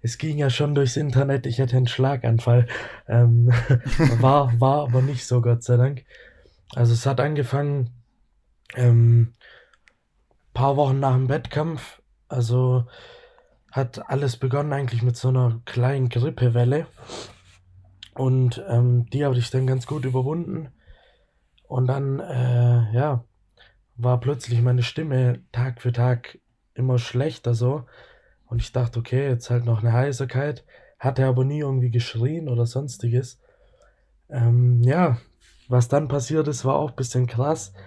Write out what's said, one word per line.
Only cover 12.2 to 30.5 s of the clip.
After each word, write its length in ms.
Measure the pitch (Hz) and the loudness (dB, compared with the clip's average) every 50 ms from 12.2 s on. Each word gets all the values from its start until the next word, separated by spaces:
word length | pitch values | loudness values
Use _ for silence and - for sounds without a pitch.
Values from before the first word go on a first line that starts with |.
| _ _ | _ _
Also 580 | 156 127 120 113 120 127 127 127 123 127 120 120 - - - - - - - _ _ _ _ _ _ _ _ _ | -4 -4 -2 0 0 0 2 2 2 0 -2 -4 -10 -20 -20 -20 -20 -20 -20 _ _ _ _ _ _ _ _ _
hat 360 | - 131 135 117 - - - - | -6 -6 -6 -6 -8 -14 -8 -6
alles 280 | 139 139 143 135 120 | -4 -2 -2 -2 -4
begonnen 360 | - - 127 120 143 147 151 | -2 -4 -2 -2 -2 -2 -2
eigentlich 300 | 143 139 139 123 117 117 | -4 -4 -4 -4 -4 -2
mit 140 | 113 127 120 | -2 -2 -2
so 120 | - - 127 | 0 -2 0
einer 320 | 131 127 127 120 113 113 - | 0 2 2 0 0 -4 -8
kleinen 460 | - - 123 123 127 139 139 131 120 | -8 -4 -2 0 0 0 0 -2 -2
Grippewelle. 760 | - 120 120 156 - - 127 123 113 120 120 123 135 151 170 - _ - - - - - - - - _ _ _ _ _ _ _ _ - - _ _ _ - - _ | -2 -2 -2 -2 -2 0 0 0 2 2 2 2 0 -2 -4 -6 _ -20 -20 -18 -16 -16 -16 -18 -20 _ _ _ _ _ _ _ _ -20 -20 _ _ _ -20 -20 _
Und, 480 | - 135 131 131 131 127 123 117 - - - | -4 -2 0 2 2 2 0 0 -2 -6 -2
ähm, 380 | 117 117 120 123 123 120 120 - | 0 2 4 4 2 2 0 -2
die 140 | - 135 147 | -2 -2 0
habe 120 | 139 127 | 0 0
ich 140 | 123 120 - | 0 -2 -2
dann 160 | - 131 131 | -2 -2 0
ganz 200 | 131 131 131 123 | 0 -2 -2 -4
gut 180 | - 147 151 127 | -6 -8 -6 -4
überwunden. 640 | 135 123 131 127 135 156 170 170 - - 160 156 131 _ _ _ _ - _ _ _ _ _ _ _ _ _ _ _ _ _ _ | -2 -2 -2 -2 -2 -4 -6 -6 -6 -8 -10 -10 -12 _ _ _ _ -20 _ _ _ _ _ _ _ _ _ _ _ _ _ _
Und 200 | _ 139 127 127 | _ -4 -2 -2
dann, 340 | 127 131 139 139 135 135 139 | -2 -2 -2 -4 -4 -4 -6
äh, 720 | - - 139 123 127 123 123 123 120 120 120 120 117 107 | -6 -6 -4 -4 -2 0 2 2 4 4 4 2 2 0
ja, 320 | 113 120 139 151 139 120 - _ _ _ _ _ _ _ - _ _ _ _ _ _ | 0 0 0 0 -2 -4 -6 _ _ _ _ _ _ _ -20 _ _ _ _ _ _
war 240 | - 117 123 127 120 | -4 -2 0 0 0
plötzlich 400 | 117 131 143 123 - 120 120 117 | 0 -2 -4 -4 -4 -2 0 2
meine 200 | 117 123 123 123 | 2 2 2 0
Stimme 580 | 120 - - - 160 156 135 131 131 123 123 - - _ | 0 -2 -4 -6 -6 -2 0 0 2 0 0 -2 -8 _
Tag 300 | - 120 123 131 120 - | -6 -4 -4 -4 -4 -4
für 120 | - 123 | -4 -4
Tag 460 | 120 120 120 127 123 120 - - - - _ _ _ _ _ _ _ | -2 0 0 0 0 -2 -4 -14 -20 -20 _ _ _ _ _ _ _
immer 240 | - 127 131 127 123 | -4 -2 0 0 -2
schlechter 560 | 120 - - 123 135 160 151 - _ 120 120 | -2 -2 -4 -2 -2 -2 -6 -6 _ -2 -2
so. 300 | 113 120 123 139 147 123 _ _ - - _ _ _ _ _ _ _ _ | 0 0 0 -2 -2 -8 _ _ -20 -20 _ _ _ _ _ _ _ _
Und 160 | _ 117 117 | _ -4 -4
ich 100 | - - | -4 -2
dachte, 260 | _ 123 123 117 - 120 | _ -2 -2 -2 -4 -6
okay, 300 | 117 - 123 131 143 139 | -6 -2 -2 -2 0 0
jetzt 220 | 127 117 - - | -2 -4 -2 -2
halt 140 | 123 120 120 | -2 -2 0
noch 160 | 120 117 107 | 0 0 0
eine 120 | 107 117 | 2 0
Heiserkeit. 720 | 113 120 127 143 131 123 139 127 - 127 139 147 | 2 2 0 0 -2 -4 -6 -4 -4 -4 -4 -4